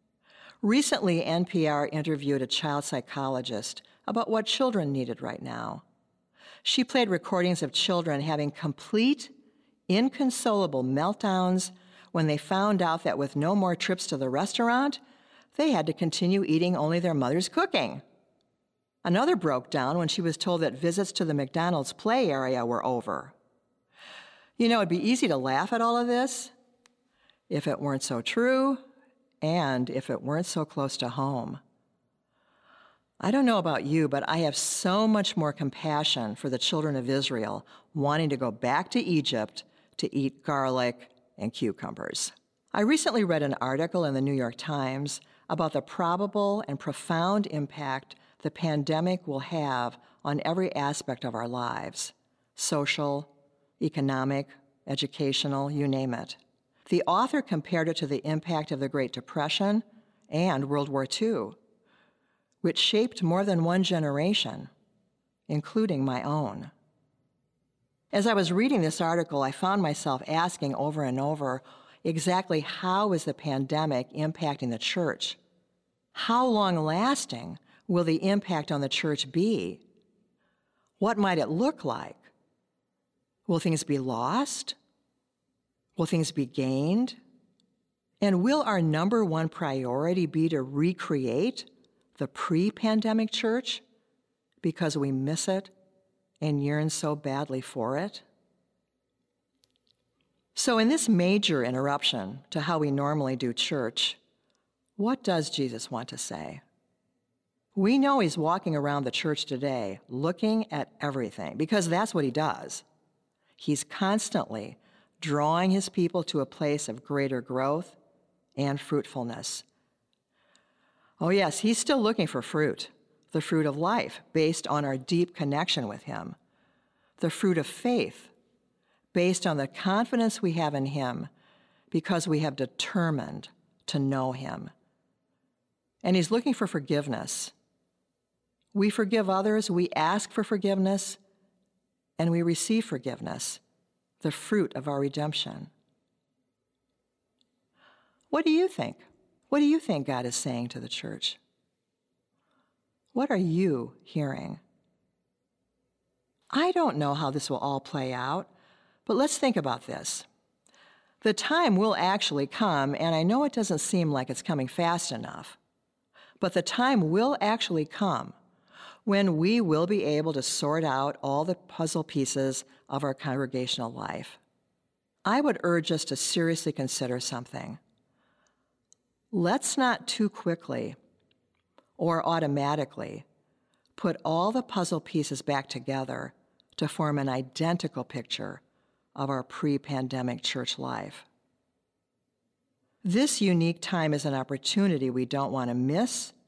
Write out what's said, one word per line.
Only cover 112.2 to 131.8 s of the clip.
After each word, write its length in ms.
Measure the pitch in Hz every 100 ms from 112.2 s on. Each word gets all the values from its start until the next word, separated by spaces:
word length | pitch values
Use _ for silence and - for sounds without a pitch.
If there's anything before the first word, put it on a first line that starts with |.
he 60 | 139
does. 540 | 131 156 71 - - - _ _ _ _ _ _ -
He's 260 | - 143
constantly 960 | - - 190 214 - 185 - 110 104 - _ _ _ -
drawing 520 | 160 147 147 165 185
his 160 | 190 190
people 340 | - 170 180
to 180 | 156 151
a 60 | 135
place 420 | - 151 147 147
of 140 | 113
greater 380 | - 143 139 131
growth 560 | 120 127 135 156 - - _ _ _ _ _ -
and 240 | 139 139
fruitfulness. 840 | - 147 - 135 117 113 - - - _ _ _ _ _ _ _ _ _ _ _ _ _ _ -
Oh 100 | 165
yes, 300 | 196 170 -
he's 180 | 214 226
still 220 | - 277
looking 260 | 214 233 160
for 160 | 127
fruit, 480 | - 151 151 - - _ _ _ _
the 80 | 160
fruit 260 | - 160 151
of 100 | 147
life, 440 | 170 233 - - -
based 360 | 160 156 170 -
on 160 | 147
our 120 | 143 135
deep 380 | 131 175 175
connection 540 | - 143 143 180 - 110
with 140 | 104
him, 340 | - 110 - - _ _ _ _ _ _ _ -
the 120 | 170
fruit 280 | - 196 165
of 80 | 143
faith, 640 | - 240 240 110 - - _ _ _ _ _ _ _ _
based 320 | 180 180 180 185
on 100 | 151
the 100 | 139
confidence 760 | - 190 196 240 240 226 -
we 100 | 180
have 220 | 165 151
in 120 | 143 135
him, 420 | 143 127 - - _ _ _ _ _